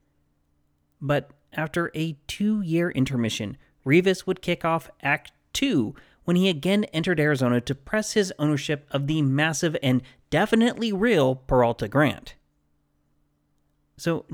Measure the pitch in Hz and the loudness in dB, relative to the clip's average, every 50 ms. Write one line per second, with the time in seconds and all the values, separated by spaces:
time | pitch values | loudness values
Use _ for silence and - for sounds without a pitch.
0 | _ _ _ _ _ _ _ _ _ _ _ _ _ _ _ _ _ _ _ - | _ _ _ _ _ _ _ _ _ _ _ _ _ _ _ _ _ _ _ -10
1 | - 135 147 151 151 - - _ _ _ - - 156 156 - 175 170 - - 156 | -4 -2 -2 -2 -4 -6 -12 _ _ _ -8 -6 -6 -4 -2 -2 -4 -4 -4 -4
2 | 160 165 156 - _ - - - 202 208 220 214 196 165 160 165 170 175 - - | -6 -6 -6 -10 _ -12 -6 -2 -2 0 0 0 -2 0 0 0 0 0 0 0
3 | 131 135 139 123 117 110 104 - 110 98 - - - _ _ _ - 131 139 175 | 0 0 0 -2 -2 -2 -4 -4 -6 -8 -10 -14 -18 _ _ _ -2 2 4 4
4 | 180 190 185 185 - - 185 - - - 175 170 - 170 165 165 - - - _ | 4 4 2 0 -2 -6 -6 -6 -4 -6 -4 -2 -2 -2 -2 -2 -4 -8 -14 _
5 | - 143 143 151 - - - _ _ _ - - 262 277 233 147 110 104 - - | -4 -2 -2 -4 -4 -10 -20 _ _ _ -6 -4 -2 0 0 0 0 -2 -4 -10
6 | - _ _ _ _ - 175 180 185 196 180 143 139 180 196 208 208 - - 156 | -18 _ _ _ _ 0 2 2 2 2 0 0 0 0 0 0 0 -2 -2 -4
7 | 143 185 180 160 151 151 151 127 131 123 120 123 117 - 139 - - - - 214 | -2 0 0 2 2 2 2 2 2 2 2 0 0 -2 -6 -8 -8 -4 -4 -4
8 | 214 - - 220 202 180 - - 151 151 151 139 143 - 156 139 - - - 139 | -2 -2 0 0 0 0 -2 -2 -2 0 0 0 -2 -4 -6 -6 -6 -6 -6 -4
9 | 143 139 156 156 147 135 131 139 151 160 156 - - 165 151 - - 139 127 127 | -2 -2 0 0 2 2 2 2 0 0 0 0 -2 -2 -2 -2 0 0 0 0
10 | 127 - - _ _ - - 151 196 214 - 226 226 240 - 185 226 233 202 185 | 0 -4 -14 _ _ -2 0 0 0 2 2 2 2 2 0 0 -4 -2 -2 0
11 | 202 247 226 170 135 131 131 131 - - 139 127 120 117 117 - 123 104 - 135 | 2 2 4 4 4 2 2 -2 -2 0 2 4 4 4 2 -2 -4 -2 2 2
12 | 151 135 101 - - - - _ _ _ _ _ _ _ _ _ _ _ _ _ | 2 2 0 -4 -10 -20 -20 _ _ _ _ _ _ _ _ _ _ _ _ _
13 | _ _ _ _ _ _ _ _ _ _ _ _ _ _ _ _ _ _ _ - | _ _ _ _ _ _ _ _ _ _ _ _ _ _ _ _ _ _ _ -8
14 | - 170 165 156 - - | -4 -4 -4 -4 -4 -8